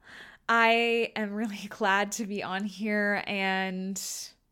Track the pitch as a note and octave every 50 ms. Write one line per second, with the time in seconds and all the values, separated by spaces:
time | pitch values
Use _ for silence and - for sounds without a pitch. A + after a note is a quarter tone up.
0 | _ - - - - - - - _ - A3+ A#3 A3+ A3+ A3+ A#3 A#3 A#3 A#3 A#3
1 | A3+ - - - G#3+ G3+ G3+ G#3 A#3 G#3 G3+ F#3+ F#3+ - - - G#3+ F#3+ G3 G3+
2 | G#3 G3+ - - A3+ F#3+ G#3 G3 - F3 F#3 G3 G#3 G3 F#3 F#3 A3 G#3+ G#3 G#3
3 | G3+ G#3 G3+ - - - G3+ G3 F#3+ F#3+ F#3+ F#3+ F#3+ F#3+ F#3 F#3 F#3+ G3 F#3+ F#3
4 | - - - - - - - _ _ _